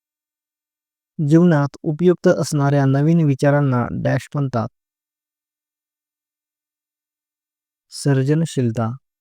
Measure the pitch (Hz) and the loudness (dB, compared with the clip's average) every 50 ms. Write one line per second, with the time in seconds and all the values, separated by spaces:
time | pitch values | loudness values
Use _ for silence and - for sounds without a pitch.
0 | _ _ _ _ _ _ _ _ _ _ _ _ _ _ _ _ _ _ _ _ | _ _ _ _ _ _ _ _ _ _ _ _ _ _ _ _ _ _ _ _
1 | _ _ _ - 156 143 160 165 180 180 156 143 143 135 - - - 165 151 151 | _ _ _ -6 0 2 4 4 6 4 4 2 0 -2 -6 -8 -8 -8 -4 0
2 | 175 180 170 - - 185 175 - 160 - 156 143 139 139 143 143 135 135 135 139 | 2 2 2 2 2 2 2 2 -2 -4 -2 -2 0 0 2 2 2 2 2 2
3 | 147 160 170 170 156 143 135 - 147 143 143 147 143 135 123 123 117 - - 123 | 2 2 2 2 2 0 0 0 0 2 2 2 0 0 0 -2 -2 -4 -6 -4
4 | 110 131 131 127 - - - 147 139 131 - 113 110 - - _ _ _ _ _ | -4 -2 -4 -4 -6 -8 -6 -6 -6 -4 -4 -6 -6 -6 -10 _ _ _ _ _
5 | _ _ _ _ _ _ _ _ _ _ _ _ _ _ _ _ _ _ _ _ | _ _ _ _ _ _ _ _ _ _ _ _ _ _ _ _ _ _ _ _
6 | _ _ _ _ _ _ _ _ _ _ _ _ _ _ _ _ _ _ _ _ | _ _ _ _ _ _ _ _ _ _ _ _ _ _ _ _ _ _ _ _
7 | _ _ _ _ _ _ _ _ _ _ _ _ _ _ _ _ _ _ - - | _ _ _ _ _ _ _ _ _ _ _ _ _ _ _ _ _ _ -18 -6
8 | - 147 135 135 131 139 151 160 165 - - 135 123 117 113 117 113 113 127 139 | -2 0 0 0 0 0 0 -2 -2 -4 -4 -2 -2 -2 -2 -4 -6 -6 -8 -10
9 | _ _ _ _ | _ _ _ _